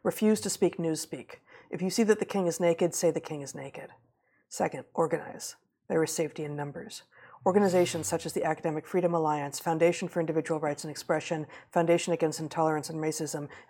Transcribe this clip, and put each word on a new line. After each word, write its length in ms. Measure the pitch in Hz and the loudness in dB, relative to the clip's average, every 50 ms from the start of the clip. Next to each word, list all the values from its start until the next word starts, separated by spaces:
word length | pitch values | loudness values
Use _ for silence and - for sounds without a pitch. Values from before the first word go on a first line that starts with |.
Refuse 380 | - 170 - - 214 214 214 208 | -4 -4 0 4 4 4 4 4
to 80 | - 196 | 2 -4
speak 260 | - - 196 - - | 0 2 2 2 2
newspeak. 600 | - 170 160 160 151 - - - 127 - - - - _ _ - - - - | 0 -2 -2 -2 -2 -4 -8 -10 -12 -12 -16 -20 -20 _ _ -20 -20 -14 -10
If 120 | - 147 | -6 -4
you 80 | 180 190 | -4 -2
see 120 | - - 220 | 2 2 4
that 140 | 208 208 208 | 4 4 2
the 60 | - | 2
king 220 | - - 196 180 | -2 -2 0 0
is 140 | 170 165 - | 0 0 2
naked, 340 | 180 170 165 - 185 165 - | 2 2 4 4 2 0 0
say 160 | - 180 165 | 2 2 2
the 100 | 160 165 | 2 2
king 220 | - - 156 147 | -6 -8 -10 -10
is 120 | 139 131 - | -10 -10 -10
naked. 360 | 143 135 139 - - - - - _ _ _ _ _ _ _ _ _ _ - | -12 -12 -12 -12 -14 -16 -18 -20 _ _ _ _ _ _ _ _ _ _ -12
Second, 360 | - - - - - 135 123 _ - | -4 -2 -2 -2 -2 -6 -12 _ 0
organize. 640 | - 165 151 170 147 - - - - - - - _ _ _ _ _ _ - | 0 0 2 0 -2 -4 -8 -12 -12 -12 -12 -14 _ _ _ _ _ _ -2
There 140 | - 165 | 0 0
is 100 | 160 151 | 0 0
safety 320 | - - 160 147 - - 151 | 0 -2 -2 -4 -4 -8 -8
in 120 | 147 147 | -6 -6
numbers. 460 | 147 147 143 - 165 - - - - - _ _ - - - - - - | -6 -8 -8 -8 -12 -12 -12 -16 -18 -20 _ _ -20 -20 -20 -12 -2 0
Organizations 600 | 190 180 202 202 185 175 180 170 - - 160 156 | 4 6 6 6 6 6 4 4 4 2 -2 -2
such 200 | - 170 165 - | -2 -2 -2 -2
as 60 | 160 | -2
the 120 | - - - | -4 -2 0
Academic 420 | 160 156 - - 165 151 156 - | 0 0 0 -2 -2 -2 -2 -6
Freedom 280 | - - 180 175 170 170 | -2 -2 0 2 2 2
Alliance, 440 | 165 156 151 151 147 143 143 139 - | 2 2 2 0 0 -2 -6 -6 -6
Foundation 480 | - 170 165 160 170 175 170 - - - | -2 0 2 4 4 4 4 2 -4 -4
for 120 | - 175 | -2 -2
Individual 400 | 165 160 156 160 151 - 160 151 | -2 0 0 -2 0 0 -2 -2
Rights 240 | 160 147 147 - - | -2 -2 -4 -4 -8
and 60 | 156 | -10
Expression, 560 | 143 - - - 165 156 - - 175 156 151 - - - - _ | -10 -10 -2 -2 -2 -2 0 -2 -4 -4 -6 -10 -12 -20 -14 _
Foundation 400 | - 175 165 170 170 170 - 180 | 0 2 4 6 4 4 4 0
Against 280 | 170 165 165 156 147 - | 0 2 0 0 0 -4
Intolerance 500 | 160 147 - 170 160 156 156 151 147 - | -8 -6 0 0 2 2 2 0 -4 -6
and 80 | 160 156 | -6 -4
Racism, 480 | 156 156 156 - 160 147 - 151 147 - - - - | -2 -2 -2 -4 -6 -6 -6 -6 -8 -8 -14 -18 -10